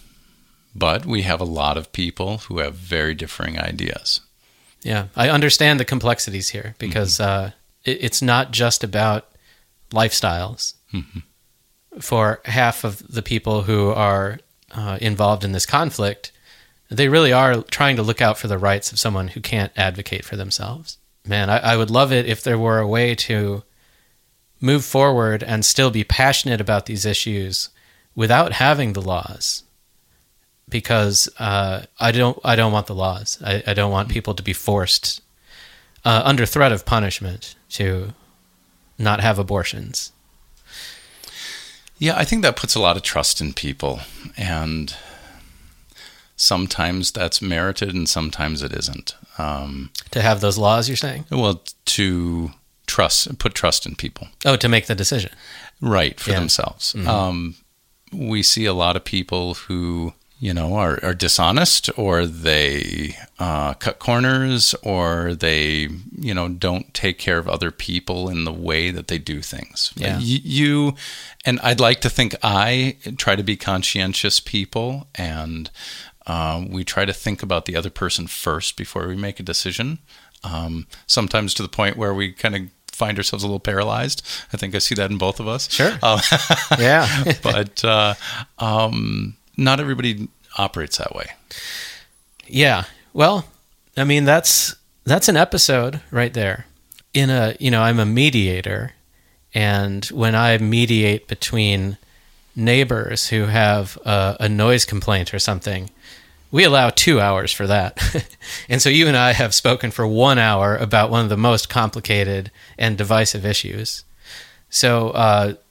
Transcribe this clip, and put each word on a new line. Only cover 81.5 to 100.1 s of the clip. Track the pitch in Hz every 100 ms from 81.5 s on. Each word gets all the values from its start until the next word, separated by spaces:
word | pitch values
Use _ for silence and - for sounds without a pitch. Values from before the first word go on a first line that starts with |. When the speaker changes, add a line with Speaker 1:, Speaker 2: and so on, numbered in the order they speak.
Speaker 1:
to | -
the | 98
point | - 101 107
where | 104
we | 98 98
kinda | 92 113 101 92 _ -
find | - 107 101
ourselves | 101 101
a | 101
little | 98
paralyzed. | - 98 104 110 135 - - - -
I | -
think | 98
I | 98
see | - 104
that | 98
in | 101
both | 95 -
of | 107
us. | 120 -
Speaker 2:
Sure. | - 151 196
Speaker 1:
Uh, | 117 107 - 147 -
<laughs> | 165 - 143
Speaker 2:
Yeah. | 120 151 127 143 139 147
<laughs> |
Speaker 1:
but, | 117 110 104 -
uh, | 113 110 107 101 - - 113 -
um, | 113 107 110 110 107 104 101 107 _ -
not | 135 139
everybody | 147 127 123 104 107 _ _ -
operates | 98 - 76 -
that | -
way. | - - - - - - - - - - _ _ _ -
Speaker 2:
Yeah. | 123 143 104 92 - _
Well, | 147 156 202 - _ _ _ _ -
I |
mean, | 139 147
that's, | 143 151 - - - - _ _
that's | - 160 -
an | 147
episode | 185 190 - 131 120 147 -
right | 120 120
there. | 123 101 92 - _ _ - _
In | 139 135
a, | 131 110 113
you | 131
know, | 117
I'm | 113 117
a | 104
mediator, | 117 147 123 95 90 101 98 120 - _ _ _ _ _
and | 110 104 101 101 98
when | -